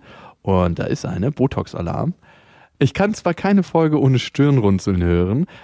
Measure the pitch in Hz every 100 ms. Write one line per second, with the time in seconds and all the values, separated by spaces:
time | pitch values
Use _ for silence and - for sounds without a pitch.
0 | - - - - - 92 87 80 - -
1 | - 87 120 - - - - - - -
2 | 139 - _ - _ - _ - 139 -
3 | 208 214 175 165 190 202 175 165 156 151
4 | 135 123 - - 143 135 101 95 - 92
5 | 87 87 90 120 185 -